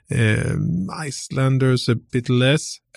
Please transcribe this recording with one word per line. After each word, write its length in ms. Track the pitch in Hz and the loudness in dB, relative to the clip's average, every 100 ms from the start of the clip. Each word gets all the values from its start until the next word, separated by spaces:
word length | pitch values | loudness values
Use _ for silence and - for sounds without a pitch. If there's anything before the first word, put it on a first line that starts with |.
| _ | _
Um, 760 | 135 113 110 - - 104 170 190 | 0 2 2 0 -2 -2 -2 -4
Icelanders 960 | - 151 131 - 135 131 131 131 127 - | -6 -8 -10 -8 -2 0 2 2 2 2
a 60 | |
bit 340 | 113 - 127 120 | -2 -2 -4 0
less, 520 | 123 127 156 - - _ | 2 2 2 -2 -12 _